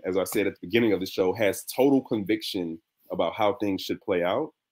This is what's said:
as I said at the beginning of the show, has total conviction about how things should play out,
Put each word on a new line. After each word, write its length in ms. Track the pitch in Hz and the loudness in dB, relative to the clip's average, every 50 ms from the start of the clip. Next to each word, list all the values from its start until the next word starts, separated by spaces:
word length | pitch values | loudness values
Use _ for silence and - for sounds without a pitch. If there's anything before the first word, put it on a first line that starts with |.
| - | -6
as 120 | 92 90 | -2 0
I 60 | 95 92 | 0 0
said 240 | - - 107 98 | 0 0 0 0
at 60 | 98 - | 0 -2
the 140 | - - | -6 -10
beginning 260 | 87 98 117 120 110 95 | 0 2 2 4 4 2
of 60 | 92 | 0
the 60 | 95 | -2
show, 280 | - - - 95 92 95 | -4 -2 0 2 2 2
has 300 | 110 107 98 92 - - | 2 2 0 0 -2 -8
total 360 | - - - 131 143 139 131 | -8 0 2 4 4 4 4
conviction 800 | 135 - 120 107 98 90 107 110 - - - 95 87 82 80 - _ _ _ _ _ - | 2 0 -4 -2 0 -2 -2 -2 -2 -6 -6 -4 -4 -6 -6 -10 _ _ _ _ _ -10
about 220 | 90 90 90 82 - | -2 -2 -2 -2 0
how 180 | 113 107 101 98 | 2 0 0 2
things 280 | - 107 101 92 87 | 0 -2 -2 -2 -4
should 200 | - - - - | -4 -6 -8 -6
play 220 | - - 95 87 85 | -2 -2 0 0 2
out, 280 | 90 104 131 160 151 _ _ _ _ | 0 0 -2 -2 -6 _ _ _ _